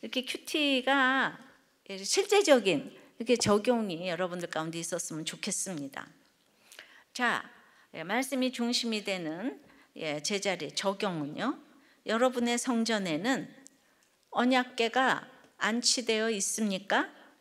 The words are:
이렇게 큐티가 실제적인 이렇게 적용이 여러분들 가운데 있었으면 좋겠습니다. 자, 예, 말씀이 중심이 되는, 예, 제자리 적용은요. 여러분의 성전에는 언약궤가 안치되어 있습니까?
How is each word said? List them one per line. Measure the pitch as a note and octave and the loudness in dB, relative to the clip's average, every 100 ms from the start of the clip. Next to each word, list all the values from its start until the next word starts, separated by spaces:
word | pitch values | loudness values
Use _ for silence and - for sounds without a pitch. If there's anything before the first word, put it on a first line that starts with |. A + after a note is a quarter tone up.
이렇게 | A3+ C4 | -4 -6
큐티가 | B3+ - - D#4+ D4 C4 B3+ C#4 B3+ C4+ A#3 E3+ - - _ _ - F#3+ | -6 -10 -6 -2 2 2 2 4 4 2 0 -4 -20 -20 _ _ -14 -10
실제적인 | G3 - G4 G4+ D#4+ C4 A3 - - - - _ | -2 0 6 6 8 6 6 2 -2 -14 -20 _
이렇게 | A3+ A#3+ | 0 2
적용이 | G#3 G#3 G#3+ A#3+ A3 E3 F#3 | 4 4 4 0 0 -4 -4
여러분들 | E3 F3+ F3+ F3 | -2 -2 -4 -4
가운데 | - D#3+ E3 | -4 -4 -4
있었으면 | E3 E3+ - D#3 | -4 -6 -6 -6
좋겠습니다. | D#3+ E3 - F3+ - E3 C#3 - - - _ _ _ _ _ - - - _ | -8 -8 -6 -4 -4 -6 -8 -10 -14 -18 _ _ _ _ _ -20 -20 -20 _
자, | - B3 D3+ - - - _ _ | -2 0 0 -4 -18 -20 _ _
예, | - | -12
말씀이 | D#3+ A3 C4 C4 B3+ | -2 -2 0 0 0
중심이 | B3 A#3 A#3+ A#3+ G#3+ | 0 -2 0 0 -2
되는, | G3+ F#3 D#3+ D#3+ A#3+ - - - _ - | -2 -4 -4 -4 -6 -8 -18 -20 _ -8
예, | D#3+ D3 | -6 -4
제자리 | D3 G3+ G3 F3 D3 | -2 -2 -2 -4 -4
적용은요. | - G3 G3 G#3 E3+ C#3+ - G#3+ E4+ - - _ _ - | -2 -2 0 -2 -2 -4 -4 -4 -6 -12 -20 _ _ -2
여러분의 | A3 B3+ B3 A#3 A#3+ | 2 2 2 0 0
성전에는 | C4 A#3 A3+ A3 F#3 D3+ G#3+ C4+ - - - _ _ _ _ _ _ | 0 0 2 0 0 -2 0 -2 -4 -14 -20 _ _ _ _ _ _
언약궤가 | - B3 B3+ B3 - A#3 B3+ C4 E3+ - - - _ | 2 4 4 2 -2 0 2 2 2 -4 -20 -20 _
안치되어 | G3 A3+ A#3+ - A3+ A3 A3 | -2 0 2 0 0 0 0
있습니까? | G#3+ - - G#3+ F#3+ G3+ A3 D4 - - _ | 0 -2 -2 -2 -2 0 0 0 -8 -20 _